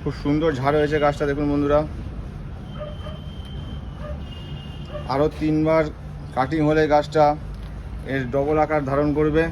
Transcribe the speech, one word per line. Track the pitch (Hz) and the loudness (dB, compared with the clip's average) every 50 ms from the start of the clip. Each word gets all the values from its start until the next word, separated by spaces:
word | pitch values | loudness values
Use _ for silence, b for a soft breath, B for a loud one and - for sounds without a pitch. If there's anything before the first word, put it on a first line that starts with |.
| - | -4
খুব | 151 135 - - | -4 -6 -2 0
সুন্দর | 147 143 151 156 165 151 123 | 0 2 4 4 2 2 2
ঝাড় | 131 139 147 151 | 2 4 4 4
হয়েছে | 151 147 151 151 | 4 4 2 4
গাছটা | 143 147 143 - 151 | 4 2 2 2 0
দেখুন | 143 143 143 147 147 | 0 0 0 2 2
বন্ধুরা। | 143 143 143 143 147 147 156 151 - - - - - - - - - - - - - - - - - 160 151 - - - - - - - - - - - - - - - - - - - - - - - - 605 587 - - - - - - - - - - - - - - - - - - - 131 | 2 2 2 4 4 4 2 2 -4 -8 -8 -8 -8 -8 -10 -10 -10 -10 -10 -12 -12 -12 -12 -12 -10 -10 -10 -10 -10 -10 -10 -10 -10 -10 -10 -12 -12 -12 -12 -10 -10 -10 -10 -8 -10 -10 -10 -10 -10 -10 -10 -8 -8 -8 -8 -10 -10 -12 -10 -10 -10 -10 -10 -12 -12 -12 -12 -10 -10 -10 -6 -2 0
আরও | 139 147 156 151 - | 2 2 0 0 0
তিনবার | 151 156 156 156 156 156 160 160 156 151 147 - - - - - - - - | 0 0 2 2 2 4 4 4 2 0 -2 -10 -12 -12 -12 -12 -12 -8 -2
কাটিং | 120 131 131 156 160 151 147 | -2 -2 0 2 2 2 4
হলে | 156 156 156 151 | 6 4 4 6
গাছটা | 147 147 147 147 147 160 151 147 147 151 - - - - - - - - - - - - - - | 6 4 4 4 4 4 6 6 4 2 -4 -10 -10 -10 -10 -10 -10 -10 -10 -10 -10 -10 -6 -4
এর | 131 135 127 123 | -4 -4 -4 -2
ডবল | 117 139 139 147 156 156 | 0 0 0 2 4 4
আকার | 151 147 156 151 143 | 4 4 2 0 0
ধারণ | 131 135 139 147 147 143 | 2 2 2 2 2 4
করবে। | 147 151 156 147 160 165 165 | 4 2 4 4 4 2 2